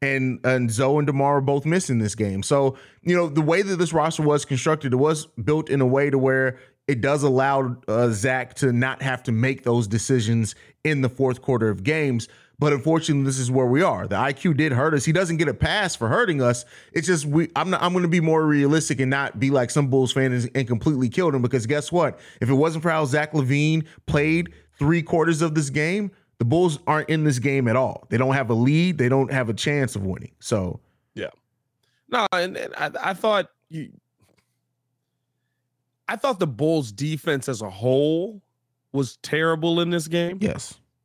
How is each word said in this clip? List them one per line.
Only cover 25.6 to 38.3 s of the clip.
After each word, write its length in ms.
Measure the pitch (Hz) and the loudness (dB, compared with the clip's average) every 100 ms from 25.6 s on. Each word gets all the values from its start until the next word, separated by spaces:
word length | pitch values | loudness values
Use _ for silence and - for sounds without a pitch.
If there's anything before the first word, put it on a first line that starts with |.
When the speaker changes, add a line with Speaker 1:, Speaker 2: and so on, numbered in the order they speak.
| 139 | -2
Speaker 1:
game, 420 | 151 160 202 202 - _ - | -2 -2 -2 -4 -10 _ -4
the 60 | |
Bulls 340 | 113 160 180 143 - | 0 2 2 0 -2
aren't 220 | 151 - | -2 0
in 160 | 160 | 0
this 160 | 151 123 | 2 0
game 260 | 139 139 120 | 0 0 2
at 80 | |
all. 320 | 123 123 - - | 2 0 -4 -4
They 60 | 117 | 0
don't 180 | 131 | 2
have 140 | 139 120 | 0 0
a 40 | |
lead. 420 | 113 123 156 180 151 | 2 2 4 2 2
They 100 | 123 | 2
don't 240 | 135 131 | 2 2
have 160 | 135 117 | 0 -2
a 60 | |
chance 420 | 98 151 147 131 101 | -2 -2 0 -2 -2
of 100 | 95 | -6
winning. 240 | 90 - _ | -6 -12 _
So 400 | - 107 90 - _ _ _ 107 | -4 -2 -2 -8 _ _ _ -10
Speaker 2:
Yeah. 140 | 90 - _ _ _ _ _ _ - | -10 -12 _ _ _ _ _ _ -6
No, 180 | 247 202 | -2 0
and, 240 | 180 185 - | -2 -4 -6
and 160 | - - | -10 -6
I, 140 | 151 - | -8 -6
I 120 | 180 | -6
thought 360 | 190 220 202 165 _ _ | -2 0 0 -2 _ _
you, 200 | 160 - - _ _ _ _ _ _ _ _ _ _ _ _ _ _ _ _ _ _ _ _ - | -14 -14 -18 _ _ _ _ _ _ _ _ _ _ _ _ _ _ _ _ _ _ _ _ -10
I 80 | 220 | -4
thought 220 | 277 190 | -2 -2
the 80 | 160 | -4
Bulls' 460 | 107 156 160 117 | -2 0 0 -2
defense 560 | 101 151 156 165 139 135 | -6 -6 -4 -2 -2 -4
as 120 | 110 | -8
a 80 | 104 | -8
whole 720 | 101 123 131 151 160 202 | -4 0 2 2 0 -4